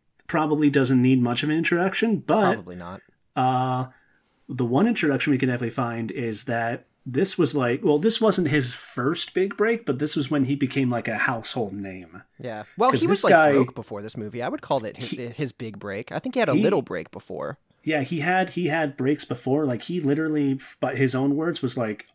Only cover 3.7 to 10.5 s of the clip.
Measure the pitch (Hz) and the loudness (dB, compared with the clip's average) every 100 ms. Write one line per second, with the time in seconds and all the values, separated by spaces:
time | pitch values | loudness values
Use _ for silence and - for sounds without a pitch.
3.7 | 127 127 - _ _ _ _ - 127 120 | -2 -4 -12 _ _ _ _ -10 -4 0
4.7 | 135 226 226 156 131 156 127 131 123 117 | 4 4 2 0 0 2 2 0 -2 -4
5.7 | 139 120 117 113 - 117 107 - 117 117 | -4 -4 -4 -6 -6 -6 -6 -4 -2 -2
6.7 | 127 - _ 135 127 190 - 139 143 120 | -6 -12 _ -4 0 0 2 0 2 0
7.7 | 139 185 147 214 - 220 190 151 147 127 | 2 2 4 2 4 2 4 2 2 0
8.7 | - - 127 127 165 - 180 196 - 220 | -6 -10 -4 -2 -2 -4 -2 -2 0 0
9.7 | 226 - 131 147 160 131 151 131 | 0 -2 -2 -2 -2 0 0 0